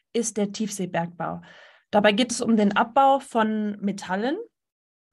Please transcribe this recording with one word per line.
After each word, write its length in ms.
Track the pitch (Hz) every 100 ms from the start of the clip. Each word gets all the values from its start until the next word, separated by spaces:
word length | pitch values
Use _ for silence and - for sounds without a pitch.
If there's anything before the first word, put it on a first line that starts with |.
| _
ist 240 | 233 226 -
der 160 | 202
Tiefseebergbau. 880 | 202 214 - 180 170 170 - 160 175 - - - _ _
Dabei 220 | 208 208
geht 180 | 208 254
es 100 | -
um 160 | 220 220
den 200 | 202 202
Abbau 420 | 226 277 269 269
von 580 | - 233 214 214 208 208
Metallen, 560 | 196 196 - 190 240 381 466 _ _ _ _ _ _